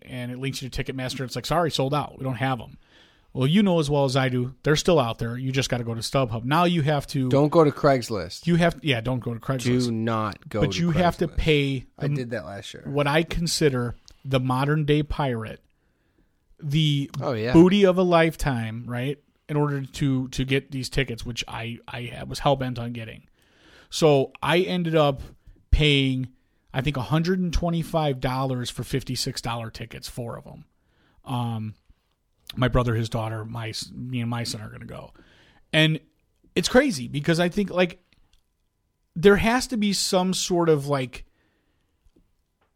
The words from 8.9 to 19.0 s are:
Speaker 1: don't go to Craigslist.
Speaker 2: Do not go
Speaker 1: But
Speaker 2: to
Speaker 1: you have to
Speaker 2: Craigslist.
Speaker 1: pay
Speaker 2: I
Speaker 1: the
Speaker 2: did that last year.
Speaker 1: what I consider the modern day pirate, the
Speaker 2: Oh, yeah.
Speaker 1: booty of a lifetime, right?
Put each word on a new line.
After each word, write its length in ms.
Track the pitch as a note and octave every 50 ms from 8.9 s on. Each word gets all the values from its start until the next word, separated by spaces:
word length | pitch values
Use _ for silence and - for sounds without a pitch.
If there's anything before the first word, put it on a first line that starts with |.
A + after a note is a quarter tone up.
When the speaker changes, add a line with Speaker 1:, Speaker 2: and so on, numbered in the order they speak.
| B2+ A2+ A2
Speaker 1:
don't 160 | B2 C3 B2
go 140 | G#2+ A#2+ A#2+
to 60 | A2+
Craigslist. 440 | - - C3+ C3 A#2 B2 B2 B2+ B2
Speaker 2:
Do 60 | A#2+ A2+
not 560 | A2+ A2 A#2 A2+ A2 G#2+ G#2 - - - D3
go 120 | - G#2+ -
Speaker 1:
But 100 | C#3 -
Speaker 2:
to 60 | F3+
Speaker 1:
you 100 | E3+ F3 D#3+
have 260 | D#3 F3+ E3+ E3+ -
to 100 | F3+ D#3+
Speaker 2:
Craigslist. 80 | -
Speaker 1:
pay 500 | - - D#3+ D#3 C#3+ C#3 C#3 C3+ C3 A#2 - _ -
Speaker 2:
I 100 | D3 C#3+
Speaker 1:
the 60 | D3
Speaker 2:
did 160 | C3+ B2+ A#2
that 160 | A#2+ A2 D#2
last 260 | - G2+ G2 - - -
year. 120 | - -
Speaker 1:
what 200 | C#3+ C#3 E3+ E3
I 180 | F#3+ D3 D#3+ E3+
consider 720 | E3 - E3+ E3+ D#3+ - - E3+ D3 C3 B2 A#2+ A#2+ A2 - _ - - _ -
the 160 | C3+ C3 C3
modern 460 | B2+ C3 B2+ B2+ C#3 C#3+ D3+ D#3 D3+
day 160 | C#3+ D3 D3+ D3+
pirate, 580 | - - - D3+ C3+ B2 A2+ A2+ A2 - - _ _ _ _ _ _ _ _ _ _ _ _ _ _ _ _ _ _ _ - -
the 480 | D3 C#3 D#3+ D#3 D3+ C#3+ C#3 C#3 - - C#3
Speaker 2:
Oh, 140 | C3 D3+ C3
yeah. 180 | A2 G#2+ A#2+ C3
Speaker 1:
booty 320 | E3 E3+ F#3 F#3+ G#3 G3
of 140 | F#3 F3+ F#3
a 40 | F#3+
lifetime, 840 | F3+ F3 E3 E3 D#3+ D#3 - - D3+ C3 A#2 A2+ A2 A2 A#2 A#2+
right? 320 | A#2 A#2+ B2